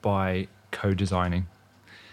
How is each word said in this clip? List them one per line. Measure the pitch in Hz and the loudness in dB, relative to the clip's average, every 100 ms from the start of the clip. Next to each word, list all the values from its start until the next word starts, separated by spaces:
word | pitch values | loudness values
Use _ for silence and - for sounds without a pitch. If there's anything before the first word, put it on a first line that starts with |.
by | 107 98 95 92 95 - - | 0 2 2 0 -4 -12 -14
co-designing. | - 101 95 92 92 90 87 87 - - - - - - | -4 0 0 0 0 0 0 -4 -10 -20 -20 -20 -20 -20